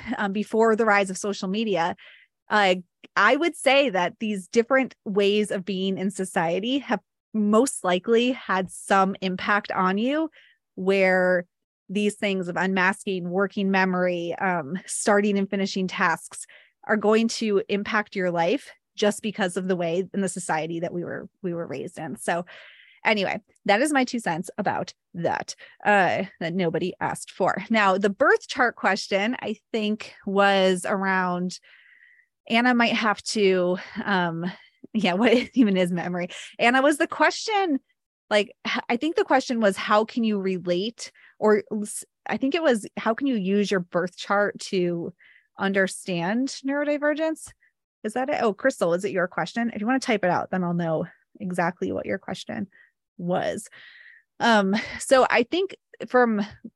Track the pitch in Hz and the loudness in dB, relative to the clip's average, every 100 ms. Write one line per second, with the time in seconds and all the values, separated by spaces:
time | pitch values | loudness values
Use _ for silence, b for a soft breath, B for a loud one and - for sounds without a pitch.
0 | - - 202 202 202 220 226 220 220 202 | -4 -4 -2 -4 -2 2 4 4 4 4
1 | 190 185 208 196 196 208 226 175 170 185 | 2 -4 -6 -6 -4 -2 0 0 -2 -4
2 | B B B _ - 214 196 185 - _ | B B B _ -2 2 4 2 -4 _
3 | - - 208 277 339 - 262 269 277 190 | -6 2 4 4 2 0 4 4 4 2
4 | 180 - 214 202 180 233 220 262 240 - | -2 -2 -4 -4 -2 0 4 2 0 -6
5 | - 196 202 208 208 196 180 190 190 185 | -4 2 4 4 0 -2 -4 -2 -2 -2
6 | 190 - 185 190 165 180 226 277 - 208 | -2 -4 -4 -2 0 0 -2 -4 -2 -6
7 | _ _ _ 214 208 214 277 - 185 180 | _ _ _ -2 2 4 4 0 -2 0
8 | 226 233 247 247 - 190 185 - - 196 | 2 2 2 -2 -2 -2 -2 -6 2 4
9 | 190 - 185 185 208 208 - - 185 196 | 4 0 -4 -4 0 0 0 0 0 2
10 | 240 302 320 b b b _ - 185 196 | 0 0 -2 b b b _ -6 0 4
11 | 185 185 180 180 180 _ _ _ - 196 | 4 4 4 2 -2 _ _ _ -8 -2
12 | 208 202 208 190 175 165 185 190 180 202 | -2 0 -2 -2 -2 -2 0 2 2 0
13 | - 185 175 180 196 - 196 190 185 180 | -4 -6 -4 -2 -2 0 0 2 2 2
14 | 180 175 170 - 190 175 135 185 - - | 0 -2 -6 -4 -2 -2 -4 -8 -8 -4
15 | - 202 208 196 196 196 196 196 185 - | 2 2 4 0 0 -2 -2 -2 -4 0
16 | 180 165 - - - b b b - 214 | 0 -2 -8 -18 -20 b b b -4 0
17 | 208 220 226 - 220 196 - 202 208 220 | 2 2 2 -2 0 0 0 -4 -2 -4
18 | 208 202 180 170 170 262 - - _ - | -2 -4 -2 0 0 0 -4 -20 _ -2
19 | 208 - 220 190 185 190 185 180 170 175 | 0 0 -4 -4 -4 -2 -2 -2 -2 -2
20 | 185 202 185 190 - 160 160 165 170 175 | -4 -4 -4 -4 -4 -4 -4 -6 -6 -6
21 | 165 - - _ 180 170 165 135 180 - | -8 -10 -12 _ -8 -6 -8 -8 -10 -10
22 | 160 123 - 170 175 B B B B B | -10 -8 -4 -4 -6 B B B B B
23 | - 214 185 208 - _ - 311 311 277 | -2 0 -2 -4 -10 _ 0 2 2 0
24 | 254 233 202 165 - - 185 95 - - | 0 -2 -4 -4 -6 -6 -4 -4 -6 -12
25 | _ 180 165 80 - - B B - 202 | _ -6 -4 -4 -6 -14 B B 2 4
26 | 170 110 185 - 170 180 170 160 180 - | 4 0 -4 -6 -4 -2 0 0 -4 -4
27 | 135 - - - 185 - 190 226 202 190 | -6 -6 -10 -2 0 0 0 2 4 2
28 | 202 196 311 440 - 254 247 - 196 196 | 0 2 4 4 0 0 0 0 0 0
29 | - 196 214 247 214 220 _ 226 214 214 | 0 -2 0 -4 -6 -10 _ -4 -2 -4
30 | - - - 196 202 196 190 185 - 196 | -8 -12 -2 2 4 6 4 2 0 -2
31 | 190 190 185 180 185 - b b b b | 0 0 0 -2 -4 -8 b b b b
32 | b b b _ - 226 247 247 233 233 | b b b _ -2 0 2 4 2 2
33 | 220 202 - 226 196 185 180 180 B 196 | 0 -2 -2 2 4 4 2 -2 B -8
34 | - 190 175 165 180 B B B - 220 | -2 0 0 -2 -6 B B B -6 -2
35 | 180 180 240 247 233 247 214 185 180 180 | 2 4 4 4 2 2 4 4 2 -2
36 | 180 175 180 B B B 226 262 277 294 | -4 -4 -6 B B B 2 4 4 2
37 | 330 - 302 - - 403 381 269 _ _ | 0 2 0 0 -2 0 0 -2 _ _
38 | _ _ - 208 202 - - 226 - 240 | _ _ 0 0 0 -6 -6 -6 -2 -2
39 | 311 381 - 269 - 233 214 190 214 214 | 0 0 2 2 2 2 2 2 2 2
40 | 220 247 226 208 190 185 175 175 214 - | 2 0 0 0 -2 -2 -2 -2 -2 -8
41 | - b b b 214 214 - - 208 - | -16 b b b 4 4 2 -6 -6 -10
42 | - _ - 220 269 339 320 233 - - | -16 _ -8 -2 0 2 2 0 -2 -6
43 | 214 226 277 233 185 202 196 196 175 175 | -2 -2 0 -2 0 0 2 -2 -2 -4
44 | 175 - - 202 202 - - 196 175 170 | -4 -6 -2 0 0 -4 -6 -2 -2 -2
45 | 170 - b b b - 196 196 185 - | -8 -12 b b b -6 -2 0 0 -2
46 | - 175 170 226 269 - 269 285 294 294 | -6 -4 -2 -2 -2 -4 -4 -2 -2 0
47 | 294 302 320 320 - - _ _ _ _ | 0 0 -2 -4 -10 -20 _ _ _ _
48 | 220 247 262 - 226 190 262 - 180 175 | -6 -4 -4 0 -2 0 -2 0 0 0
49 | 202 185 180 - 160 233 233 208 208 262 | -2 -2 -4 -2 -4 -2 -4 -4 -2 -2
50 | - 214 185 151 - 185 175 175 170 160 | 0 0 2 0 -2 -2 0 0 0 -2
51 | 170 B B - 190 180 170 - 190 185 | -4 B B -12 -8 -2 -2 -2 -6 -6
52 | - 196 - - - - 196 b b b | -6 -8 -8 -12 -10 -8 -10 b b b
53 | _ - 175 180 - - - B B B | _ -10 -4 -2 -2 -6 -10 B B B
54 | B B B - 233 220 196 214 B 240 | B B B -2 2 4 4 0 B -6
55 | - 262 233 220 247 339 381 - _ - | 2 4 6 2 0 -2 -4 -6 _ -16
56 | - 247 240 208 208 B - | 0 2 4 2 -2 B -20